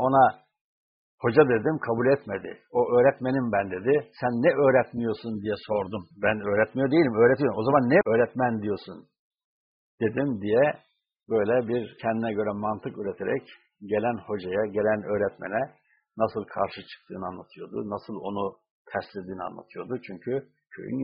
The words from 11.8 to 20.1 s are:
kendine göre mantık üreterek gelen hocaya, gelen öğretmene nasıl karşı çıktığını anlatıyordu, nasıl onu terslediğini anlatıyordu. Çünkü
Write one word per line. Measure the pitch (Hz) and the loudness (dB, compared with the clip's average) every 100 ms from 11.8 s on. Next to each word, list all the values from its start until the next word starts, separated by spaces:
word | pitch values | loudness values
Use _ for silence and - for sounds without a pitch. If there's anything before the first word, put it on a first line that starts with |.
| 107 - | -4 -6
kendine | 117 113 113 | -4 -2 -2
göre | 104 107 | -2 -2
mantık | 104 107 104 127 - | -2 -4 -6 -8 -8
üreterek | 101 - 95 127 - - _ _ 101 | -8 -6 -4 -4 -6 -20 _ _ -4
gelen | 107 120 113 104 | 0 0 -4 -6
hocaya, | 104 90 98 107 | -8 -4 -2 -2
gelen | 104 107 107 87 | 0 0 0 -2
öğretmene | 104 98 - 92 107 139 _ _ _ _ 107 | -2 -2 -4 -6 -4 -4 _ _ _ _ -2
nasıl | 110 110 | -2 -2
karşı | 101 95 95 101 - | -10 -4 -4 -4 -16
çıktığını | - _ 95 90 | -20 _ -12 -10
anlatıyordu, | 90 87 - 85 127 107 | -12 -18 -18 -12 -10 -8
nasıl | 101 - 101 98 | -8 -10 -12 -8
onu | 101 98 - _ _ _ | -6 -6 -8 _ _ _
terslediğini | 101 - 101 92 92 | -10 -8 -14 -12 -10
anlatıyordu. | 90 87 - 87 95 123 | -10 -12 -18 -16 -10 -10
Çünkü | - | -12